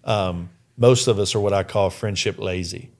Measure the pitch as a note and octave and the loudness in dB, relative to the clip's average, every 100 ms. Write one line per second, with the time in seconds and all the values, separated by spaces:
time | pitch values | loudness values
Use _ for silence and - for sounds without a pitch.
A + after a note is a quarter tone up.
0 | - G#2+ F#2 F2 F2 _ _ - A#2+ A#2+ | -2 -2 0 -4 -10 _ _ 4 6 6
1 | B2+ G2+ G2 A2 G2+ G2 F#2+ G#2+ G2 - | 4 0 0 0 0 0 0 0 0 -2
2 | G#2+ F#2+ - F2+ F#2+ F#2 D#2+ - - _ | -6 -2 -4 -4 -6 -4 -6 -10 -14 _